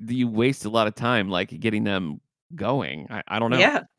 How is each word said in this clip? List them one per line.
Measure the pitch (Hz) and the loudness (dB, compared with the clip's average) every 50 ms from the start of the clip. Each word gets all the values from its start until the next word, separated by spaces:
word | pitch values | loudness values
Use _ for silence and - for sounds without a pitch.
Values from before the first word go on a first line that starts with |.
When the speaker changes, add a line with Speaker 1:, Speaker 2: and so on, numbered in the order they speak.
| 110 | -8
Speaker 1:
you | 113 123 127 123 117 | -4 0 0 0 2
waste | 107 110 120 135 135 - - | 2 4 4 2 2 0 -4
a | 107 | 0
lot | 110 117 110 107 | 2 4 4 4
of | - | 2
time, | - 120 120 123 110 95 98 | 0 0 2 2 2 2 2
like, | 92 90 98 - - 80 | 0 -2 -2 -2 -6 -2
getting | - 110 107 107 110 | -2 0 0 2 0
them | 104 98 95 90 76 73 - _ _ _ _ _ _ 85 | 0 0 -2 -2 -4 -6 -8 _ _ _ _ _ _ -10
going. | 85 98 113 135 135 92 65 69 78 - - | -6 -2 0 0 0 -2 -4 -6 -10 -10 -10
I, | 110 101 - - | -10 -10 -8 -4
I | 101 110 | -2 0
don't | 117 117 | 2 2
know. | 123 135 | 4 4
Speaker 2:
Yeah. | 190 277 294 - - _ _ | 4 2 2 0 -4 _ _